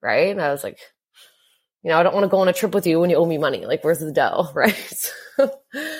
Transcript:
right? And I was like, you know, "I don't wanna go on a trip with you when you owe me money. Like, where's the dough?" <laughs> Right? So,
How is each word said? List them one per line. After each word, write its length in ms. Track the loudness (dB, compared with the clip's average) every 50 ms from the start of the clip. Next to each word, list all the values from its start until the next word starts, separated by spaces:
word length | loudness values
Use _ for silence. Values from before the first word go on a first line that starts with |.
right? 280 | -4 -2 0 2 2 0
And 120 | 0 -2
I 100 | -2 -2
was 120 | -4 -4 -6
like, 160 | -10 -12 -14 -20 -20 _ _ _ _ _ -20 -20 -20 _ _ _ _ _ _ _ _ _ _
you 80 | -4 0
know, 100 | 2 4
"I 40 | 4
don't 120 | 4 2
wanna 120 | 2 2
go 120 | 2 4 4
on 80 | 4
a 60 | 2 2
trip 200 | 0 -2 -2 -2
with 120 | 0 2
you 140 | 2 2 4
when 100 | 4 4
you 60 | 4
owe 100 | 4 2
me 120 | 2 2
money. 280 | 0 -2 -2 -2 -4 -4
Like, 180 | -4 -4 -2 0
where's 160 | 0 0 0
the 120 | -4 -2
dough?" 380 | 0 0 2 2 2 -2 -2 -2
<laughs> 20 | -2
Right? 220 | 0 2 2 0
So, 880 | -2 -6 -12 -12 -10 -10 -10 -12 -14 -18 -6 -2 0 0 0 -2 -6 _ _ -12 -12 -10 -10 -12 -12